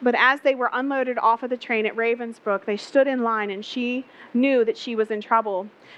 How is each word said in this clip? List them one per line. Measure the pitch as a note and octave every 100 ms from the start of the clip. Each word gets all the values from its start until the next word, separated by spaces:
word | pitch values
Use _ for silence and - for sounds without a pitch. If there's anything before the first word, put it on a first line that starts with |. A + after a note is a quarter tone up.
but | B3 A#3
as | B3 C#4
they | C#4+ C4
were | A#3+
unloaded | B3 C#4 C4+ B3+ A#3+
off | A3+ A#3
of | B3
the | B3
train | - A3 G#3+
at | A3+
Ravensbrück, | A#3 A#3+ A#3 A3+ G#3+ G3 G#3+
they | G#3
stood | - C#4 C4+
in | B3+
line, | A#3 A3 G#3
and | G3
she | A3 B3+ A#3+ B3 - - -
knew | A#3+ C4+ C4 A3+
that | A3
she | B3
was | A3+ G#3+
in | G#3+
trouble, | - A3+ G#3+ F#3 G#3 - -